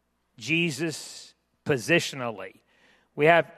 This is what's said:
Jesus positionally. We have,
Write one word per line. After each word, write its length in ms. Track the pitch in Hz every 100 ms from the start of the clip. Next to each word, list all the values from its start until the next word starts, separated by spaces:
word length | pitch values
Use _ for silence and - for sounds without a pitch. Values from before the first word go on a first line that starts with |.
| _ _ _ -
Jesus 960 | 110 165 170 127 165 - - - - _ _ _
positionally. 960 | - 139 104 165 - 143 120 104 95 - _ _ _ _ _ -
We 100 | 151
have, 240 | 170 160